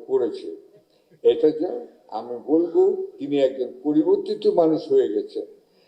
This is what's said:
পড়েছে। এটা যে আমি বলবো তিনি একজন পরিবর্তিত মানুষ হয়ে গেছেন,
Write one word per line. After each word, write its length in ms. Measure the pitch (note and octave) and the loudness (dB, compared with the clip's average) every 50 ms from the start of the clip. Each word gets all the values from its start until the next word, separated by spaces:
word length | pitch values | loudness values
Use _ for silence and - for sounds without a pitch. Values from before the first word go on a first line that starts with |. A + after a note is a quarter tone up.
| - | -4
পড়েছে। 500 | - C3 B2+ A#2+ G#2+ - - E2 E2 D#2+ - - _ _ _ _ _ _ _ _ _ _ _ | -2 -2 0 0 -2 -4 -8 -12 -14 -14 -16 -18 _ _ _ _ _ _ _ _ _ _ _
এটা 280 | - A#2 A#2 - D#3 D#3 | 2 2 4 4 2 2
যে 180 | D#3 D#3 E3+ F#3+ B2 - - - - _ _ _ | 2 0 -4 -6 -6 -8 -10 -14 -18 _ _ _
আমি 300 | - A2 A#2 A#2+ B2 A#2 - | -10 -10 -8 -8 -10 -10 -2
বলবো 600 | B2 D3+ E3 F3 E3+ E3 F3+ F#3 G3+ - - - - - - | 0 2 2 2 2 2 4 4 4 2 0 -6 -10 -12 -12
তিনি 200 | C#3 C#3+ C#3+ C#3+ | -6 -4 0 2
একজন 300 | C#3 - - C3 B2 - - - | 2 2 0 -2 -6 -8 -8 -6
পরিবর্তিত 640 | - D3+ D3+ D#3 D#3 F3 G3+ - - - G#3 - - | -4 0 0 2 2 2 2 0 0 -4 -6 -2 0
মানুষ 460 | G#3+ F3+ F3+ E3 D#3+ D#3 D3 - - | 2 4 4 4 2 2 -2 -2 2
হয়ে 160 | C3+ C3+ A#2+ G#2+ | 2 2 2 2
গেছেন, 380 | G#2+ G#2 - - - G#2+ - - - _ _ _ _ _ _ | -2 -4 -6 -6 -8 -10 -12 -12 -16 _ _ _ _ _ _